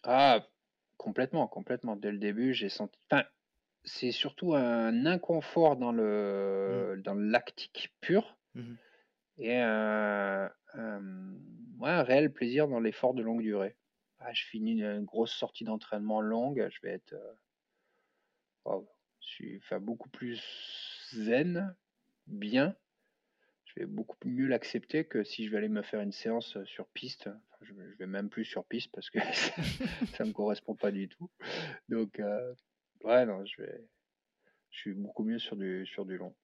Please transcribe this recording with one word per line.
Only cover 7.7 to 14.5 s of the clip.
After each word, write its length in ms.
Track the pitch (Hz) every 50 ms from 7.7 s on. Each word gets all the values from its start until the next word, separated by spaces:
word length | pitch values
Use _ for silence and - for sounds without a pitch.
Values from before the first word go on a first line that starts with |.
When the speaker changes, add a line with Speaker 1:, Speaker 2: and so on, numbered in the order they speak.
| _ - - - _ _
Speaker 1:
pur 380 | - - 170 208 226 - - _ _ _ _
Speaker 2:
Mhm. 240 | 127 120 117 120 113 _ _ _ _ _ _ _ _ _ _ _ -
Speaker 1:
et 180 | 131 113 120
un, 920 | 123 120 113 110 107 107 107 107 107 107 104 104 101 98 98 98 98 98 90 - _ _ - -
un... 580 | - 113 110 104 101 98 95 95 92 95 95 95 92 - - - - - - - 120
Ouais, 100 | 117 143
un 140 | 175 175 135
réel 280 | 120 127 143 156 147
plaisir 380 | 139 - 127 120 123 143 151 143
dans 100 | 131 117
l'effort 340 | 117 110 107 - - 123 123
de 80 | 127
longue 200 | 110 113 113 117
durée. 340 | 110 107 104 98 95 104 - _ _ _ _ _ _ _ _ _
Ah, 120 | 127 120
je 140 | 120 - -
finis 260 | -